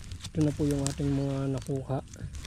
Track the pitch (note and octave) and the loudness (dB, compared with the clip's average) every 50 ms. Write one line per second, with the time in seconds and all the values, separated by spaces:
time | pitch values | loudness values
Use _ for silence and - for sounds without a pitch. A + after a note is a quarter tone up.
0 | - - - - - - - E3 D#3 D3 C#3+ - D3+ C#3+ C#3+ C#3 C#3 C#3 C#3 - | -10 -10 -10 -8 -10 -4 2 4 4 4 4 4 2 2 4 2 2 0 0 0
1 | C#3+ C#3 C#3 C#3 C#3 C#3 C3+ C3+ C3+ C3+ C3+ C3 - - C#3+ C3+ C3 - C3 C3 | 2 2 2 2 2 2 0 0 0 0 0 -2 -2 -2 -2 -2 0 -2 -2 -2
2 | - - - - - - - - - | -2 -6 -10 -10 -8 -8 -8 -8 -8